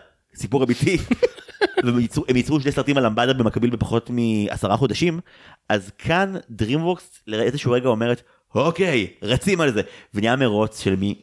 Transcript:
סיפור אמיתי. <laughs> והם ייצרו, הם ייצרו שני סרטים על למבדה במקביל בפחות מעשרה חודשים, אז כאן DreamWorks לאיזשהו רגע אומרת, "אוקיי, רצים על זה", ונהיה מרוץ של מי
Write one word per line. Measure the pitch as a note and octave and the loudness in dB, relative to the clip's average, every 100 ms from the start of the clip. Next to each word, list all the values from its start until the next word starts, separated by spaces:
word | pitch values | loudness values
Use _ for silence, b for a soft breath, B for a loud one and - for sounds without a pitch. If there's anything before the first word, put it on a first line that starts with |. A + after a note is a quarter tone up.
| - _ _ - | -16 _ _ -12
סיפור | F#2+ C3 | -4 0
אמיתי. | B2+ A#2+ D3+ F3 | 0 2 2 0
<laughs> | - - - - - - G4 - | -2 0 0 -2 -20 -4 -2 0
והם | B2 B2 | 0 2
ייצרו, | A2+ D3 - | 0 -2 0
הם | B2+ | 0
ייצרו | A#2+ D3+ | 2 0
שני | C#3 | 0
סרטים | D3 C#3+ C#3 | -2 0 2
על | A#2 | 2
למבדה | G#2+ B2 | 2 0
במקביל | C3 A2+ - A#2+ | 2 0 2 0
בפחות | A#2 F#2+ A2+ - | 0 -2 -2 -2
מעשרה | A#2+ A#2 G#2+ G#2 - G2 A2 | -2 0 0 -2 -2 0 0
חודשים, | B2+ G#2 E3+ E3 - B B B - | 0 0 -2 -2 -10 B B B -4
אז | G#2 F#2+ - | -4 -4 -10
כאן | - F3 G3 F#3+ - A2 | -2 0 0 -4 -12 -6
DreamWorks | A2 D3 E3 F3 - - - | -2 0 0 -4 -8 -20 -6
לאיזשהו | A2 B2+ C#3+ B2+ | -2 0 0 0
רגע | B2 B2+ | 0 2
אומרת, | A2 A#2+ A#2+ _ b b G#2+ | 0 0 -2 _ b b 0
"אוקיי, | D#3 E3+ F#3+ B2+ F2+ - | 0 0 0 0 -2 -6
רצים | G#2 B2+ G3+ F3+ | -2 0 0 2
על | D3 | 2
זה", | G#2 F2+ B B | 0 -4 B B
ונהיה | G#2 A2+ C3 | 0 2 4
מרוץ | B2+ G#2 G#2+ - | 2 2 0 -2
של | G2+ F#2+ | -2 0
מי | G2+ - | -2 -4